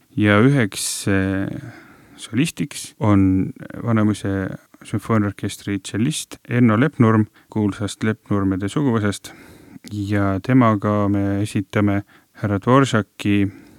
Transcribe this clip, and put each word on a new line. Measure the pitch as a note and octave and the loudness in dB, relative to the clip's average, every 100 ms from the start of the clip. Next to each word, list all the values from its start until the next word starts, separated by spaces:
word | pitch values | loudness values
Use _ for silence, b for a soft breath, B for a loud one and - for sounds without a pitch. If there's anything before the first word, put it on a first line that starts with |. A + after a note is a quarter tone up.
| _ - | _ 0
ja | G#2 G#2 | 4 6
üheks, | B2+ C#3+ G#2 - - - G#2+ | 6 4 0 -2 -8 -6 -2
eh, | G2 F#2+ F#2+ G2 - A#2 B B B B B | 0 0 -2 -6 -8 -14 B B B B B
solistiks | - A2+ E3 - D#3 - - - | -8 -2 -2 -4 -8 -8 -16 -4
on | G#2+ G2 F#2+ F#2+ - - - - A#2 | 2 4 4 2 0 -6 -16 -8 -2
Vanemuise | A2+ G#2+ G#2 G2+ G2 F#2 - _ _ | 0 0 -2 -4 -4 -6 -10 _ _
sümfooniaorkestri | - G#2+ - A2 G#2 - G#2 - - G2 | -10 -8 -2 0 0 -4 -8 -8 -8 -8
tšellist | - G#2 C#3 D3+ - - - | -6 -2 -2 -2 -8 -16 -4
Enno | A#2+ A#2+ G#2+ | 2 4 4
Lepnurm, | D3 - A2+ A2 G#2+ b b | 2 2 4 4 2 b b
kuulsast | A2 G#2 - G2+ - | -2 -2 -2 -8 -4
Lepnurmede | A2 G#2+ - G2+ G2 F#2+ G2+ | -4 -4 -2 -2 0 -2 -4
suguvõsast. | D#3 C#3+ A2+ G#2 - - B B B B B - | -2 0 0 0 -4 -10 B B B B B -12
Ja | G#2 G2 G#2 F#2+ F#2+ | -8 -2 0 0 -2
temaga | - C3 A2+ G#2 G#2+ G#2 G2+ | 2 4 4 2 0 0 0
me | G2+ G2 G2+ | 0 0 -2
esitame | G#2 A2 - G#2+ G#2 G2+ - b b | -2 -4 -2 0 0 0 -4 b b
härra | - G#2 G2+ | -6 -2 -2
Dvoržaki | A#2+ C3+ C3 A2+ - - G2+ G2+ G2 - B | 2 4 4 0 -2 -4 0 2 0 -4 B